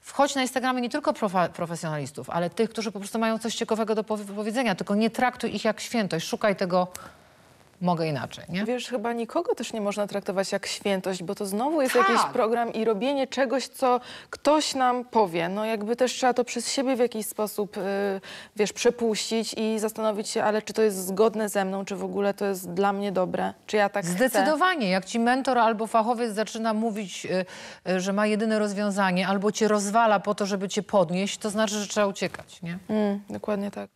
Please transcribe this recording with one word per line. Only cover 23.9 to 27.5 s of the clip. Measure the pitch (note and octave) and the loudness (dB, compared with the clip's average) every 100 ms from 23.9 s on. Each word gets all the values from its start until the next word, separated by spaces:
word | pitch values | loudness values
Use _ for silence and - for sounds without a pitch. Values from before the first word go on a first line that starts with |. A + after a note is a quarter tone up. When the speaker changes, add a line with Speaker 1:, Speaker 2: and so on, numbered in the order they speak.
| G3+ | 0
Speaker 2:
chcę. | E3+ | -2
Speaker 1:
Zdecydowanie. | F3+ B3+ A3 G3 D4+ F#4 F4+ G#3 | 2 2 4 4 4 4 2 2
Jak | F#3 | 0
ci | F3+ A#3 | 0 0
mentor | A#3 B3+ C4+ B3 | 2 2 4 4
albo | A3+ A3 A3 | 4 4 2
fachowiec | A#3 A3 A#3+ A#3+ | 2 2 2 0
zaczyna | G3+ A3 A#3 A3+ | -2 -4 -2 -2
mówić, | G#3+ A#3 G#3 G3 - - F3+ F#3 | 0 0 -2 -6 -8 -2 -2 -2